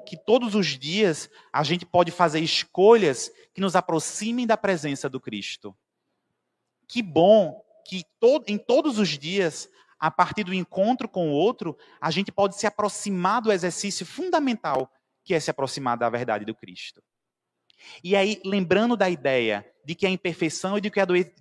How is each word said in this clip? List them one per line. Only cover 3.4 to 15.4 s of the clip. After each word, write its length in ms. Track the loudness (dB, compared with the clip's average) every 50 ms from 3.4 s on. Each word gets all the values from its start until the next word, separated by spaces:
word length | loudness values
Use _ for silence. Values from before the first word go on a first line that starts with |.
| _ _ _
que 80 | -4
nos 140 | -2 0 0
aproximem 720 | 0 0 0 -2 -2 -2 -4 -8 -6 -6 -4 -4 -2 0 0
da 100 | 0 0
presença 520 | 0 0 -2 -2 -2 -4 -4 -4 -6 -6
do 100 | -8 -6
Cristo. 560 | -6 -6 -4 -4 -6 -8 -12 -14 -16 -18 -20 _ _ _ _ _ _ _ _ _ _ _ _ _ _ _ _ _ _ _ _ _ _ -8
Que 140 | -6 -6
bom 640 | -6 0 2 4 6 8 8 8 6 2 -2 -10 -18 _ _ _ _
que 180 | -12 -12 -12 -12 -14 _ _
to-, 240 | 4 4 4 4 0 -4
em 100 | -6 -6
todos 400 | -2 0 2 2 2 2 0 0
os 120 | 0 0
dias, 600 | -2 -4 -6 -4 -2 0 0 -2 -2 -6 -12 -18 _ _ _ _ _ _
a 120 | -4 -2
partir 320 | 0 0 0 0 0 -4 -4
do 100 | -2 -4
encontro 560 | -4 -6 -4 -2 0 0 0 0 -2 -4 -6
com 200 | -4 -4 -2 0
o 40 | 0
outro, 440 | 2 2 0 0 -4 -6 -10 -10 -10 -16 -20 _ _
a 120 | -6 -4
gente 200 | -2 -2 -4 -4
pode 260 | -2 -2 -2 0 -2 -2
se 100 | -4 -4
aproximar 760 | -2 -2 -4 -4 -4 -6 -6 -6 -4 -2 0 0 0 0
do 100 | 0 0
exercício 540 | 0 0 -2 -4 -6 -6 -6 -8 -8 -8 -10
fundamental, 840 | -10 -10 -8 -4 -2 0 0 0 0 -2 -4 -4 -4 -4 -4 -4 -6 _ _ _ _ _ _ _
que 100 | -2 -2
é 60 |
se 100 | -2